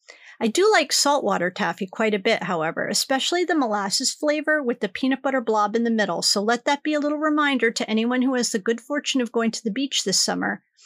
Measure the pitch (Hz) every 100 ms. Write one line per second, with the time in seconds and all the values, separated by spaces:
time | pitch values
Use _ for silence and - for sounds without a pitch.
0 | _ - - - 233 269 403 392 285 -
1 | 285 285 - 185 175 180 180 175 185 -
2 | 220 208 208 220 190 175 156 - - -
3 | - 269 - 349 359 330 247 208 196 -
4 | 262 - 302 302 302 302 247 233 208 -
5 | 262 269 269 262 226 214 208 226 233 226
6 | 196 175 180 208 208 240 - 285 302 302
7 | 294 302 311 302 285 262 233 - - 214
8 | 233 254 254 254 240 226 208 233 - 294
9 | 285 269 233 233 226 226 226 220 277 -
10 | - 180 - 180 - 196 _ _